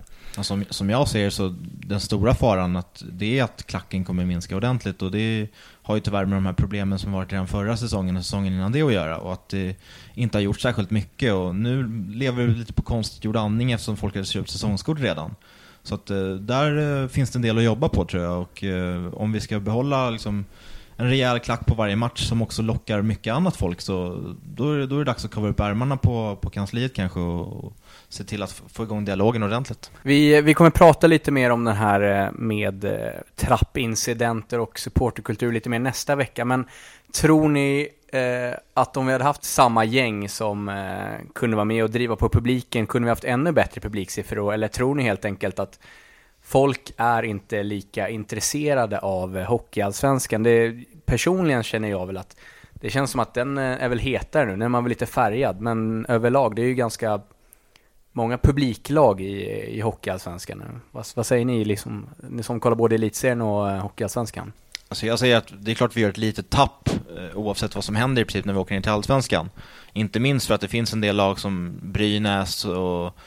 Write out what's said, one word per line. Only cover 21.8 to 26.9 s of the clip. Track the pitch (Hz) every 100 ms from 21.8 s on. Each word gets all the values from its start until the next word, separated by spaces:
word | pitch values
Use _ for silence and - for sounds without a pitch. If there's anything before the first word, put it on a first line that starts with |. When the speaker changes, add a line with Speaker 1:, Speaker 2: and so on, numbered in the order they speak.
| 104 104
Speaker 1:
match | 120 -
som | - 113
också | 107 -
lockar | 110 107 - 104
mycket | 107 101 110
annat | 127 185 -
folk, | 90 90
så | - 92 90 90 92 -
då | - - 143
är | 147
det, | 135
då |
är | 139
det |
dags | 135 113
att | 107
kava | 107 104
upp | 104
ärmarna | 104 104 131 135
på, | - 117 110 98
på | 90
kansliet | 104 98 120 131